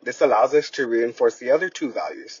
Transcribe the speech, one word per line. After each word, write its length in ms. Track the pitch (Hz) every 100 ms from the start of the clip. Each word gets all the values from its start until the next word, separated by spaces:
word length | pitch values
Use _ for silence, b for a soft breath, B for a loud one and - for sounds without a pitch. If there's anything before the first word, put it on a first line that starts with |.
this 180 | 123 -
allows 340 | 143 110 131
us 160 | 147 143
to 160 | - 123
reinforce 520 | 117 117 - 117 -
the 120 | 123
other 180 | 151 185
two 220 | - 139
values, 500 | 104 78 82 - -